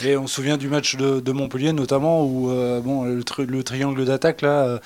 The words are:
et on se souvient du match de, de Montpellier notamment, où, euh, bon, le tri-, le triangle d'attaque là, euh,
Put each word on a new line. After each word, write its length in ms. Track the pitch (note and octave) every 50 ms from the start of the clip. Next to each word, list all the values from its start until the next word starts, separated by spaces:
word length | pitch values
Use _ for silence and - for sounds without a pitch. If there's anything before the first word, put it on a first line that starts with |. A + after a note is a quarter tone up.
| B2+
et 120 | C#3 C#3+
on 100 | C3+ C3+
se 80 | B2+ -
souvient 220 | C#3 C3 C#3+ D3+
du 100 | C#3+ C3+
match 300 | C#3 D3 D3 - - -
de, 240 | C3+ C3+ C#3 C3+ C3
de 100 | B2 C3+
Montpellier 400 | C3 C#3 C#3 B2+ - B2+ C#3+ D#3+
notamment, 520 | D#3+ D3 B2+ - C#3+ C3+ D3 D#3+ E3 D#3+ D3
où, 280 | C3+ C3 B2+ B2+ B2+
euh, 300 | B2+ B2+ B2 B2 B2 A#2+
bon, 240 | A#2+ C3 C#3 C3+ B2
le 180 | B2 B2 B2 A#2+
tri-, 220 | - - - C3+
le 160 | B2 C3 C3 B2+
triangle 400 | - B2+ C3 C#3 C#3 C3+ C3 C3
d'attaque 360 | B2+ C3+ C3 - E3 D#3+ -
là, 220 | D3 C#3+ D3 C#3+ C3+
euh, 140 | B2 B2 A2+ -